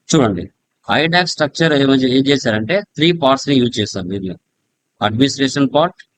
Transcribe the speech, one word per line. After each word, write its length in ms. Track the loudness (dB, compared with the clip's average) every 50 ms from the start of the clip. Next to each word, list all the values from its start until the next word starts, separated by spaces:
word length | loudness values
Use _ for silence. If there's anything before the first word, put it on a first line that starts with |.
| _ 0
చూడండి, 360 | 2 2 2 2 0 -4 -8 -12 _ _ _ _ _ _ _ -2 0 0
idac 260 | 0 2 0 0 0 -2 -2
స్ట్రక్చర్ 400 | -4 -4 -4 -2 0 0 2 2 2
ఏమో-, 180 | 2 2 2 2 2 2 2
ఏం 60 | 2 2 2
చేశారంటే 460 | 0 0 0 -2 -2 -2 -2 -2 -2 -4 -4 -6 -4
త్రీ 120 | 0 0 0 2 2 2
పార్ట్స్ 220 | 0 0 0 0 0
ని 60 | 0 2
యూజ్ 140 | 0 0 -2 -4
చేశారు 260 | -4 -4 -6 -8 -8 -6 -6
దీనిలో. 240 | -6 -6 -8 -10 -12 _ _ _ _ _ _ _ _ _ _ _ -4 -2
అడ్మినిస్ట్రేషన్ 640 | -2 0 2 0 0 0 -2 -2 -2 0 0 0 2 2
పార్ట్ 260 | 2 0 0 -2 -8 -20 _ _